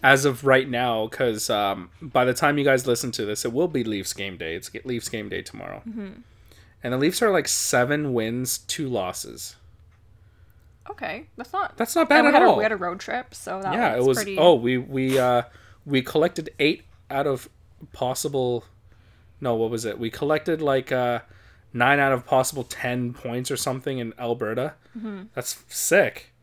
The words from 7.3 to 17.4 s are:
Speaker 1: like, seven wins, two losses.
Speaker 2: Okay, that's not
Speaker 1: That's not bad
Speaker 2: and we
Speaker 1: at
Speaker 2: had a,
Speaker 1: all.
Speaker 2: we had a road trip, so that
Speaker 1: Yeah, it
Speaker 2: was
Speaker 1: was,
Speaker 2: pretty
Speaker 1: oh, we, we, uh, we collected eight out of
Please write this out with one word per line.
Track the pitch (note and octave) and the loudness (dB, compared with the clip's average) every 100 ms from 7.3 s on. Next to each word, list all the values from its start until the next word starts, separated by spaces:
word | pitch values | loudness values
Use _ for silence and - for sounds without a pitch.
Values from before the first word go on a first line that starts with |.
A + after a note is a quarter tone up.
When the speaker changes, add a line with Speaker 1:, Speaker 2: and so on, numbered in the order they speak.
Speaker 1:
like, | F#3 C#3 | 2 0
seven | - - B2+ B2 D3 D3 | -2 0 2 2 0 0
wins, | A#2+ A2 A#2+ B2+ - | -2 -2 -4 -4 -6
two | - - C#3 | -6 -8 -4
losses. | A#2+ F#2 F#2 - A#1 - - - - - _ _ - - _ - - - _ - | -2 -4 -6 -12 -14 -16 -16 -20 -20 -20 _ _ -20 -20 _ -20 -20 -20 _ -18
Speaker 2:
Okay, | G4+ B3+ A3 D4+ - | -12 -10 -10 -14 -18
that's | B3 | -10
not | F#4+ G4 - | -6 -6 -4
Speaker 1:
That's | A#3 E4+ | -4 0
not | D#4+ | 4
bad | D4 | 6
Speaker 2:
and | D4+ | 6
we | |
Speaker 1:
at | C4+ | 6
Speaker 2:
had | |
a, | A3+ | 6
Speaker 1:
all. | G#3+ | 6
Speaker 2:
we | |
had | G#3+ | 2
a | G#3+ | -2
road | F3 F3+ | -4 -6
trip, | - A#3+ B3+ - | -6 -8 -8 -14
so | - F#3 | -12 -8
that | F#3+ | -4
Speaker 1:
Yeah, | F#3 A3+ A#2+ | 0 0 2
it | |
Speaker 2:
was | B2+ | 2
Speaker 1:
was, | C3 | 2
Speaker 2:
pretty | G#3 G3 | 0 4
Speaker 1:
oh, | E3 D3+ | 6 8
we, | A#2+ B2+ | 4 -2
we, | B2+ C3+ C3 C3 | -2 -2 0 2
uh, | B2+ B2 A#2+ - - - - | 4 2 0 -10 -20 -20 -2
we | C#3 | -2
collected | B2+ D#3+ E3 - D#3 - | 0 2 2 0 -10 -2
eight | D3 - - - _ | 0 0 -8 -20 _
out | C#3 C#3+ | -2 -2
of | C3 | -2